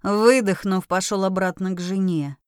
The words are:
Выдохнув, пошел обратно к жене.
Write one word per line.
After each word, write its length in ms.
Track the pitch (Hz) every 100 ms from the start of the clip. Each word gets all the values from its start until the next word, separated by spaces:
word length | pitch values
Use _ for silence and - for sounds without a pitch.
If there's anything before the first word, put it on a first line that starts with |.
Выдохнув, 840 | - 208 226 262 208 185 196 190 -
пошел 360 | 180 190 202
обратно 500 | 190 190 185 180 190
к 60 | 180
жене. 580 | 175 190 185 165 143 143